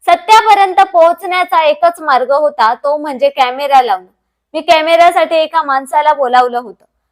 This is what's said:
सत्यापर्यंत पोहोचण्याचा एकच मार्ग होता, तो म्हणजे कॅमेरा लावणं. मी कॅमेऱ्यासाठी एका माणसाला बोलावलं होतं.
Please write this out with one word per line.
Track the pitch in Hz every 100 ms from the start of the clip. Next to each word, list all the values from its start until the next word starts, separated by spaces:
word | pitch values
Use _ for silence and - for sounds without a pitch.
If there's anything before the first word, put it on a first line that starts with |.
| -
सत्यापर्यंत | 349 - 440 427 403 392 370
पोहोचण्याचा | 392 359 330 349 381 359 359 339
एकच | 311 294 339 339
मार्ग | 311 254 254
होता, | 277 302 294 220
तो | 240 285 294
म्हणजे | 302 262 277
कॅमेरा | 277 247 254 285 269
लावणं. | 247 185 185 _ _ _ _
मी | 311
कॅमेऱ्यासाठी | 311 320 311 330 339 349 320 330
एका | 311 330
माणसाला | 294 269 269 311 302
बोलावलं | 294 262 247 247 240
होतं. | 240 208 _ _ _